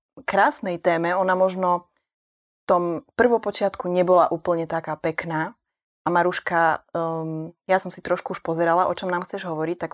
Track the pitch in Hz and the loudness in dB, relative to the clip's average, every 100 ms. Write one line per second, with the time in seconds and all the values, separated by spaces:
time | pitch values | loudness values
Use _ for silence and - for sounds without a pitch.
0 | _ - - 196 233 294 196 170 180 165 | _ -16 -2 2 2 2 -6 -2 0 2
1 | 170 185 190 185 190 185 185 175 - _ | 0 0 2 2 2 2 0 0 -2 _
2 | _ _ _ _ _ _ - 180 175 165 | _ _ _ _ _ _ 0 0 2 -6
3 | - - 240 233 208 - 196 - 175 180 | -8 2 4 4 -2 -2 -4 -4 -4 0
4 | 180 180 160 170 180 170 165 165 160 156 | 4 6 4 2 -2 -2 -2 -6 -6 -6
5 | 165 160 170 160 165 - _ _ _ _ | -6 -6 -6 -4 -6 -8 _ _ _ _
6 | - 175 175 - - 170 165 - _ 175 | 0 2 2 0 -2 2 2 0 _ -6
7 | 165 165 160 160 160 - - 190 185 - | -4 -4 -6 -6 -8 -12 0 0 0 -10
8 | - 180 - 185 - 165 170 170 190 175 | -4 -4 -4 -10 -6 0 2 2 2 -2
9 | 185 180 180 196 190 156 160 175 165 | -4 -4 -6 -10 -8 -4 -4 -4 -8